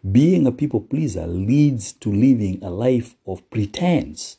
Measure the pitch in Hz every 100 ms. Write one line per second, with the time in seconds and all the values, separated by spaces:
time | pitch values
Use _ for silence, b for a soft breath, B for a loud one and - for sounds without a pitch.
0 | 98 104 156 185 247 254 151 113 - 135
1 | 151 92 82 87 98 143 147 123 - -
2 | 107 101 131 120 98 92 95 90 123 123
3 | 120 _ - 92 _ 113 101 - 175 165
4 | 76 78 -